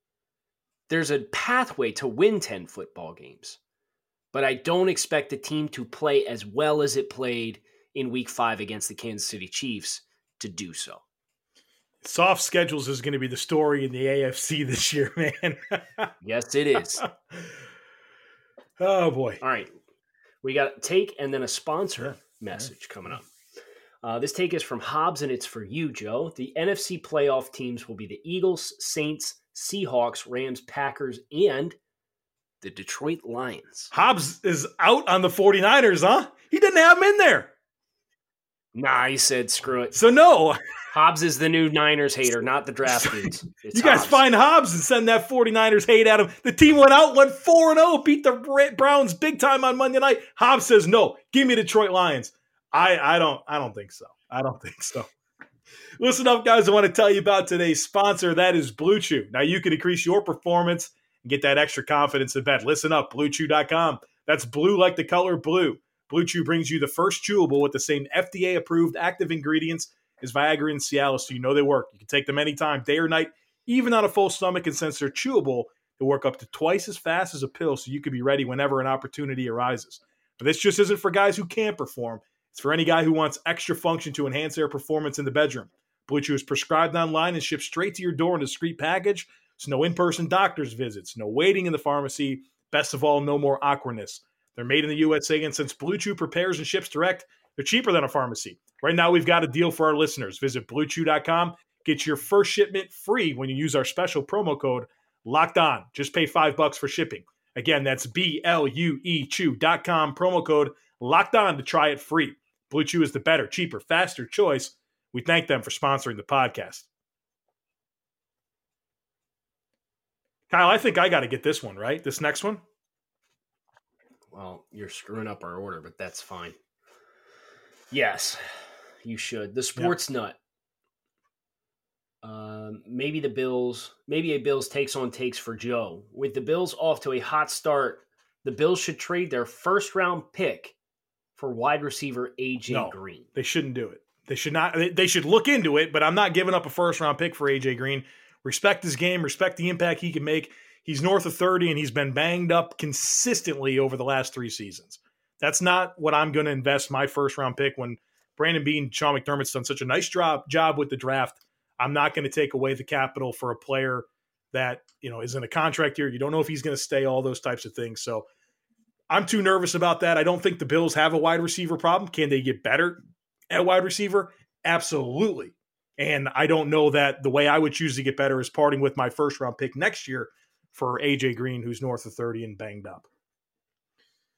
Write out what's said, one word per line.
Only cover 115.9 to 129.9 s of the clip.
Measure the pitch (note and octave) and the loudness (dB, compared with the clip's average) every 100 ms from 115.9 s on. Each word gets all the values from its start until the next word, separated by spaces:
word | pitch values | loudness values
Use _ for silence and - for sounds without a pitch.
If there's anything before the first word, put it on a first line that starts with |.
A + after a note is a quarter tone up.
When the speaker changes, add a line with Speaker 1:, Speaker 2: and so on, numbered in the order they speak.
| C3+ B2+ A2 | -2 -4 -10
Speaker 2:
the | |
podcast. | - C#3 B2 - F#2 - _ _ _ _ _ _ _ _ _ _ _ _ _ _ _ _ _ _ _ _ _ _ _ _ _ _ _ _ _ _ _ _ _ _ _ _ - | -2 0 0 -4 -14 -16 _ _ _ _ _ _ _ _ _ _ _ _ _ _ _ _ _ _ _ _ _ _ _ _ _ _ _ _ _ _ _ _ _ _ _ _ 0
Kyle, | F3 F3+ | 4 6
I | G#3+ | 6
think | A#3+ F3 | 2 2
I | F3+ | 4
gotta | D#3+ A#2+ | 2 0
get | B2+ | -4
this | D3 D3+ | -2 -2
one, | G#2+ F#2+ | -6 -8
right? | A#2 D#3 | -6 -6
This | C#3+ - | -6 -4
next | D3+ D3+ | -4 -4
one? | G3+ G#3+ _ _ _ _ _ _ _ _ _ _ _ _ _ _ _ _ _ | -6 -8 _ _ _ _ _ _ _ _ _ _ _ _ _ _ _ _ _
Speaker 1:
Well, | G2 F#2 F2+ _ | -20 -18 -20 _
you're | G#2 G2 | -20 -18
screwing | - - A2 A2 | -16 -12 -10 -10
up | G2 | -12
our | F2 F2+ | -14 -12
order, | G2 E2 | -12 -14
but | E2 - | -16 -16
that's | F#2 - | -14 -14
fine. | - F2+ E2+ - _ _ _ _ _ _ _ _ _ _ _ _ - | -16 -16 -16 -18 _ _ _ _ _ _ _ _ _ _ _ _ -8
Yes, | C3+ A2 - - - - - - - - _ | -2 -2 -2 -8 -8 -14 -18 -20 -20 -20 _
you | A#2 A2 | -14 -12
should. | - A#2 G2+ | -10 -10 -8
The | A#2+ | -6
Speaker 2:
Yep. | B2 | -6
Speaker 1:
Sports | B2+ F3 | -4 -4